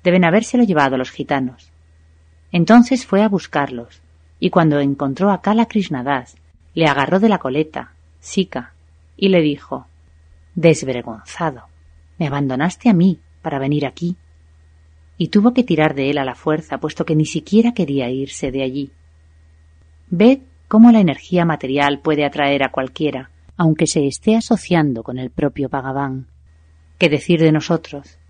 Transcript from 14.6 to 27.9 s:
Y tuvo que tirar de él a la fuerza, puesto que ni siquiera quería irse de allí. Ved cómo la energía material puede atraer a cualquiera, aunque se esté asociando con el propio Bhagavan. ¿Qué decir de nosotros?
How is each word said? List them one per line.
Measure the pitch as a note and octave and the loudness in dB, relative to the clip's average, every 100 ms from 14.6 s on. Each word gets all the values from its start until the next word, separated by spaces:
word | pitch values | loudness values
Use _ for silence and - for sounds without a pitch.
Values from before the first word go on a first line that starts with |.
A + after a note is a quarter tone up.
| _ _ _ _ _ - | _ _ _ _ _ -8
Y | E3 | 0
tuvo | G#3 A3 | 2 4
que | B3 B3 | 2 0
tirar | D#3 D#3 C#3 | 2 0 0
de | C3+ | -2
él | C#3+ | -2
a | |
la | C3 | -4
fuerza, | A#2+ D#3 D#3 D#3 C3+ | -6 -2 -4 -4 -8
puesto | D3+ - - | -8 -6 -2
que | |
ni | D#3 D3+ | 0 0
siquiera | D#3+ - G#3 A#3+ | -4 0 2 2
quería | A#3+ D#3 C#3 B2 | 0 -4 -4 -4
irse | C3 C#3 - C#3 | -6 -8 -8 -6
de | C3+ | -4
allí. | C3 C3+ C#3 _ _ _ _ _ _ _ _ _ _ _ _ | -6 -6 -10 _ _ _ _ _ _ _ _ _ _ _ _
Ved | F3 A3+ C4+ - _ _ | 2 4 4 -4 _ _
cómo | G#3+ A#3 | 8 8
la | A3+ | 8
energía | F3+ C3+ - F3+ | 4 0 -2 0
material | E3+ D3+ C3 C#3 C#3+ C#3+ | 0 -2 -4 0 0 0
puede | D#3+ D3+ | -2 0
atraer | C#3+ D3 C#3+ C#3 | -2 0 0 0
a | C3+ | -2
cualquiera, | - C3 - D3+ C3 C3 _ - - | -2 -6 -4 -4 -4 -14 _ -20 -2
aunque | E3 D#3 D#3+ | 0 2 0
se | D#3+ C#3 | 0 -2
esté | - - A3+ | -2 0 0
asociando | - A3 - F3 D3 A#2 | 0 -4 0 0 0 -4
con | A2+ B2+ | -8 -10
el | B2+ | -8
propio | - D3 C3+ C3 | -4 -4 -4 -6
Bhagavan. | C#3 C3 C3+ C#3 C3 B2+ _ _ _ _ _ _ _ | -6 -6 -6 -6 -8 -14 _ _ _ _ _ _ _
¿Qué | E3 | 0
decir | C#3+ - E3+ | 0 0 2
de | D#3+ | 4
nosotros? | D#3 - E3 - | 2 0 -4 -4